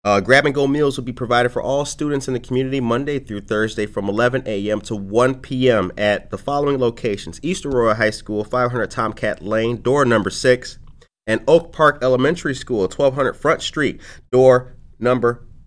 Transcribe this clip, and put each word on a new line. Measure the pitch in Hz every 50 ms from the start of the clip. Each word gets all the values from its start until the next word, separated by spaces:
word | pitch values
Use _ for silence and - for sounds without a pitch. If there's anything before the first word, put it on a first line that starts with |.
| -
Uh, | 104 101 101
grab-and-go | 95 110 131 139 151 147 131 143 139
meals | 139 139 147 147 143 139 143
will | 123
be | 127 120
provided | - 127 110 120 120 123 120
for | - -
all | - - 135 143 147
students | - - - 151 147 147 139 131 -
in | 127
the | 117
community | - - 127 127 135 131 135 135
Monday | 123 117 117 123 143 147 147 135
through | 127 - 107 101
Thursday | 98 - 110 107 110 110 - - 104
from | 101 - 107 98
eleven | 101 101 107 120 123 123 131 87
A | - 110 98 98 104
M | 107 107
to | - - 113
one | 104 98 95 101 117 123 131 131
P | 131 - - 135 127 127 127
M | 117 104 90 90 -
at | - 104 104 104 - - -
the | -
following | 98 - - 143 143 147 143 143 131
locations: | 127 117 117 - - 117 101 98 - 82 82 -
East | - 160 185 - -
Aurora | 143 135 123 113 110 107
High | 113 113 110
School, | 107 - - - 107 104 107
five | - - 123 123 120
hundred | 123 120 107 -
Tomcat | - - 113 107 107 - - 107 - -
Lane, | - 101 107 110 113 117 120 110
door | - 120 135 143 139
number | 123 117 107 95 95
six, | - - - 131 127 123 - - - - - - - - - _ _ _ _
and | 107 110 117 - -
Oak | 156 170 165 -
Park | - - 156 147 147 -
Elementary | 123 131 127 123 131 147 175 170 - 151 135
School, | 127 - - 127 107 95
twelve | 92 - - 139 135 131
hundred | 143 135 120
Front | - - - 147 165 -
Street, | - - - 160 147 110 65 - - - - - - _
door | - 127 131 131 123 127 127 - - - - - - -
number | 110 120 127 123 110 117 120 - - - - - -